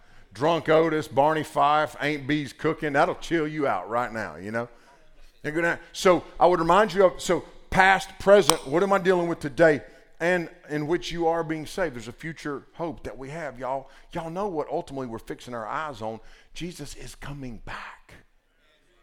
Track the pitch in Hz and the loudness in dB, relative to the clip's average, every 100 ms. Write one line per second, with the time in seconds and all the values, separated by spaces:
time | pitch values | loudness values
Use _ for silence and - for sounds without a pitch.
0 | - - - 101 151 165 151 156 165 156 | -20 -20 -20 -4 0 0 4 4 4 0
1 | 139 117 151 156 147 147 143 151 151 - | 0 2 2 2 -2 2 4 2 0 -4
2 | 143 151 131 151 135 - 151 156 151 139 | -4 -4 -2 -4 -4 -4 -4 -2 0 2
3 | 180 151 - 170 151 156 135 98 92 120 | 2 0 -4 -2 -2 -2 -2 -2 -2 -2
4 | 120 113 95 80 98 113 120 - _ _ | -2 -4 -8 -8 -6 -6 -6 -12 _ _
5 | - - - _ 147 156 170 147 - - | -20 -20 -20 _ -6 -2 -2 -2 -8 2
6 | 190 165 - - 165 180 165 185 214 175 | 4 4 0 2 4 4 4 6 4 6
7 | 185 - - 165 - - - 185 190 185 | 4 4 0 0 -2 -18 0 4 6 4
8 | - - 196 202 185 160 139 156 196 196 | 0 -2 6 8 8 2 0 0 4 4
9 | 180 180 170 165 151 123 165 143 - - | 4 2 0 -4 -4 4 4 4 -2 -20
10 | _ - 170 180 160 - 160 151 147 175 | _ -4 0 0 -2 -12 -8 -6 -2 -4
11 | - 170 165 170 160 160 143 - 170 120 | -4 -2 0 0 -2 -6 -8 -6 -4 -6
12 | 113 - 160 160 151 135 - - 170 110 | -12 -12 -14 -10 -10 -10 -12 -10 -10 -10
13 | 123 107 135 160 151 123 127 135 131 - | -14 -14 -12 -10 -10 -8 -6 -6 -8 -20
14 | - 175 165 170 208 156 139 151 165 135 | -14 -10 -8 -6 -4 -6 -6 -6 -8 -10
15 | 127 110 - 151 - 120 107 135 156 117 | -8 -10 -12 -14 -10 -10 -6 -6 -6 -8
16 | 110 110 - - _ - 170 160 143 - | -10 -10 -14 -20 _ -12 -12 -12 -14 -14
17 | 120 - 143 143 127 107 - - - - | -16 -16 -14 -12 -12 -12 -14 -14 -14 -18
18 | _ - _ _ _ _ _ _ _ _ | _ -20 _ _ _ _ _ _ _ _